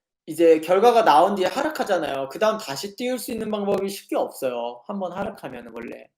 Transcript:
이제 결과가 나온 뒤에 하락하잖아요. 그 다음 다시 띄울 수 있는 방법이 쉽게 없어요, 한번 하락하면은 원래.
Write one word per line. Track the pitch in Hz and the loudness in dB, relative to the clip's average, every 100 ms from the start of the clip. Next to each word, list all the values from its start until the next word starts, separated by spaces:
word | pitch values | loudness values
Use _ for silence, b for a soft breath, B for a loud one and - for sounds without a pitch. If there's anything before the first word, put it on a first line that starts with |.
| _ _ - | _ _ -8
이제 | 151 165 160 | 4 6 6
결과가 | 156 190 240 226 | 4 4 6 6
나온 | 175 147 185 202 | 6 6 6 2
뒤에 | 180 | -2
하락하잖아요. | 247 311 - 233 180 151 135 135 | -2 -4 -4 -2 -2 -2 -6 -8
그 | 170 | -2
다음 | 165 - | 0 0
다시 | - 139 202 - | -4 -8 -8 -6
띄울 | 247 254 | -4 -4
수 | - | -6
있는 | 220 214 | -8 -6
방법이 | 208 202 202 196 | -4 -2 -2 -2
쉽게 | 196 - 285 | -8 -6 -4
없어요, | - - 131 120 120 123 - | -4 -4 -6 -4 -6 -10 -12
한번 | 202 180 | -8 -8
하락하면은 | 180 202 202 151 123 120 | -8 -10 -10 -14 -14 -16
원래. | 113 120 - - | -14 -14 -16 -20